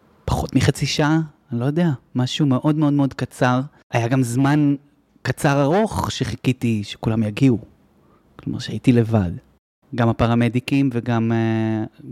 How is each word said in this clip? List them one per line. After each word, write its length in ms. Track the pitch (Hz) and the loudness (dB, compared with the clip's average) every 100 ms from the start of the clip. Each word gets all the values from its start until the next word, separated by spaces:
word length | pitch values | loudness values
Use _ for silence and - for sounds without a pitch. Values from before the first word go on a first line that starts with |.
| _ _ - | _ _ -4
פחות 300 | 131 - 131 | -4 0 2
מחצי 300 | 135 - 139 | 2 0 -2
שעה, 340 | - 151 160 156 - _ | 0 2 2 0 -10 _
אני 80 | 117 | -4
לא 60 | 127 | -2
יודע, 240 | 151 175 135 _ 127 | 0 0 -2 _ -4
משהו 300 | 127 - 151 | -2 0 0
מאוד 300 | 127 156 151 | 2 0 0
מאוד 180 | 151 | 2
מאוד 200 | 143 139 | 2 0
קצר. 480 | - 127 - 127 127 135 - _ | -2 -8 0 2 2 -2 -10 _
היה 160 | 123 117 | -2 0
גם 160 | 135 | 0
זמן 520 | 123 123 139 151 143 143 - _ _ _ | 0 2 2 4 4 0 -4 _ _ _
קצר 420 | - - 156 139 | -6 -2 0 2
ארוך 480 | 139 180 220 - - | 2 2 0 -2 -4
שחיכיתי 720 | - 120 110 - 123 120 110 | -4 -6 -2 -2 -2 -2 -2
שכולם 400 | 101 - 117 110 | -4 -6 -4 -2
יגיעו. 480 | 107 104 135 113 - _ _ _ _ _ _ - | -2 2 2 2 -4 _ _ _ _ _ _ -14
כלומר, 160 | - - | -10 -8
שהייתי 320 | - 113 - | -8 -4 2
לבד. 400 | 120 110 110 90 104 - _ _ _ _ 120 | 2 2 0 0 -4 -14 _ _ _ _ -2
גם 140 | 117 | 0
הפרמדיקים 800 | 113 117 117 120 120 - 139 139 | 2 0 2 0 -2 -2 0 0
וגם, 380 | 120 113 117 113 | -2 -2 -2 0
אה, 520 | 113 113 113 110 110 113 - 139 | 0 0 0 -2 -2 -6 -12 -16